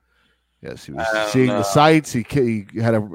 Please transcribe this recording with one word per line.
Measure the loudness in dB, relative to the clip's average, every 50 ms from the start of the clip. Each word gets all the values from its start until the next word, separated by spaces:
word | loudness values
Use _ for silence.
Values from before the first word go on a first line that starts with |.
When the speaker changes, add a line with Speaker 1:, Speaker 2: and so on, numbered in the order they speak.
| _ _ _ _ _ _ _ _ _ _ _ _ -16
Speaker 1:
Yes, | -16 -16 -16 -16
he | -14
was | -10 -6 -4 -2
Speaker 2:
Oh, | -2 -2 -2 0
Speaker 1:
seeing | 2 2 2 2
the | 2 0
Speaker 2:
no. |
Speaker 1:
sights. | -2 0 2 4 4 6 4 4 0 -2
He | -6 -6 -6
ca-, | -2 -2 0 0 0 -2 -4 -6 -8
he | -6 -2
had | 0 0 0
a, | 0 -2 -6